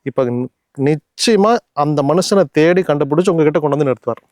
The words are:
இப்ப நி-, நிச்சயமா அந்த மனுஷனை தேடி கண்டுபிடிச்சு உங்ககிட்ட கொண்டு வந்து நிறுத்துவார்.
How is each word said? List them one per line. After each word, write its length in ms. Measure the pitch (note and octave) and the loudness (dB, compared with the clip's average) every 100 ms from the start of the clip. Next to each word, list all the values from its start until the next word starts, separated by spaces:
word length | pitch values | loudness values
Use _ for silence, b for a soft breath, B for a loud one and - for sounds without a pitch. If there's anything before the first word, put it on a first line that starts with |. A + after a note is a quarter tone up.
இப்ப 220 | C#3 C3 | -6 -4
நி-, 260 | B2+ A#2+ B2+ _ _ - C3+ | -2 -4 -8 _ _ -4 -2
நிச்சயமா 640 | D3+ _ - - G#3+ G#3 A#3 _ - | -2 _ -6 0 2 2 0 _ -4
அந்த 160 | D3 D3 | -2 0
மனுஷனை 420 | C#3 E3 F#3 G3+ D#3+ | 0 0 0 0 0
தேடி 300 | D3+ D#3+ F3+ | 2 2 2
கண்டுபிடிச்சு 480 | F3+ C#3+ C#3+ D3+ F#3 | 0 -2 0 0 0
உங்ககிட்ட 300 | E3 D3+ D#3+ | 2 2 0
கொண்டு 160 | D3 C#3+ | -2 -2
வந்து 120 | C#3+ | -2
நிறுத்துவார். 320 | A#2+ - A2+ _ | -2 -6 -10 _